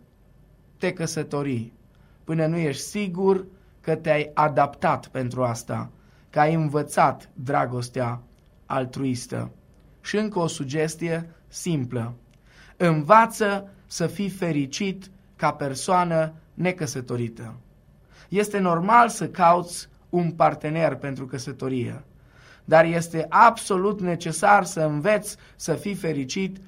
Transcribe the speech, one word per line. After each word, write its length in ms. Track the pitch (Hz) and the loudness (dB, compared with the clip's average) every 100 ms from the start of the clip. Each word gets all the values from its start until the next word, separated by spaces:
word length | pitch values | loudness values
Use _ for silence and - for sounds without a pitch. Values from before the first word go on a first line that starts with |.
| _ _ _ _ _ _ _ - | _ _ _ _ _ _ _ -6
te 160 | 185 | -4
căsători 800 | 180 165 156 143 147 143 120 113 - _ _ _ _ | -4 -6 -6 -4 -4 -2 -4 -6 -14 _ _ _ _
până 220 | - 160 156 | -6 -2 0
nu 100 | 170 | 0
ești 260 | 151 135 | -2 -4
sigur 640 | - 208 202 175 190 190 190 - - _ | -6 -6 -4 0 2 2 0 -18 -20 _
că 140 | - | -4
te-ai 360 | 160 165 151 147 | -2 0 0 0
adaptat 720 | - 151 143 143 - 170 131 - | 2 2 4 2 2 0 0 -4
pentru 380 | 131 123 123 | -6 -4 -2
asta, 460 | 123 117 - 117 117 - - - _ | -2 -2 -6 -8 -8 -14 -20 -20 _
că 100 | 151 | 2
ai 140 | 151 | 2
învățat 760 | 165 156 147 147 - 151 127 - | 4 2 0 0 4 4 2 -10
dragostea 920 | - 127 143 135 123 120 131 120 120 - _ _ _ - | -12 -2 0 0 -4 -6 -4 -4 -6 -12 _ _ _ -6
altruistă. 840 | 135 127 135 135 120 - 120 120 - _ _ - _ | -4 -4 -4 -4 -4 -6 -8 -8 -12 _ _ -20 _
Și 160 | - 208 | -6 -2
încă 220 | 214 190 | -2 -2
o 80 | 160 | -2
sugestie 840 | - 135 156 160 160 170 165 165 - - | -2 -6 -2 -2 -4 -4 -4 -6 -16 -18
simplă. 640 | - 180 151 123 127 117 120 _ _ _ - - - | -10 -4 -2 -2 -4 -6 -10 _ _ _ -20 -16 -2
Învață 920 | - 156 147 214 226 - 202 196 - - - | 2 2 6 6 6 0 -2 -2 -8 -20 -12
să 200 | - 165 | -4 -4
fii 220 | 185 202 | -4 -6
fericit 800 | - 175 147 135 - 196 190 - - _ - | -4 -2 0 -2 -4 -4 -6 -12 -20 _ -4
ca 160 | 151 | -2
persoană 800 | - 143 131 - 180 175 160 156 - - | -2 -4 -4 0 2 2 0 0 -4 -16
necăsătorită. 1040 | - 175 180 147 135 123 120 117 117 117 120 - _ _ _ _ - - | -4 -2 -2 -4 -6 -6 -4 -4 -8 -16 -16 -20 _ _ _ _ -20 -4
Este 300 | 196 208 202 | -2 0 0
normal 500 | 180 170 190 233 233 | 2 2 4 6 6
să 200 | - 156 | 2 -6
cauți 600 | - 170 175 170 - - - - | 4 4 4 0 -10 -14 -20 -4
un 220 | 175 170 | 0 0
partener 640 | 165 156 151 151 160 156 | 2 2 2 -4 0 0
pentru 320 | 131 143 131 131 | 0 -6 -8 -8
căsătorie, 800 | 135 143 - 131 127 117 117 - - - - - - | -10 -10 -8 -4 -4 -4 -8 -16 -20 -20 -20 -20 -14
dar 200 | - 156 | 4 6
este 420 | 165 170 165 165 151 | 6 2 -2 -4 2
absolut 720 | 185 226 226 - 185 202 202 | 6 8 6 -2 0 0 0
necesar 640 | 180 170 170 151 202 202 | -2 -4 -4 0 4 4
să 160 | 180 165 | 4 -2
înveți 560 | 156 147 180 208 202 - - - | -2 0 0 0 -2 -14 -18 -10
să 180 | - | -4
fii 200 | 143 202 | -4 -4
fericit 640 | 196 165 143 131 190 190 - | -6 -4 -4 -4 -4 -4 -6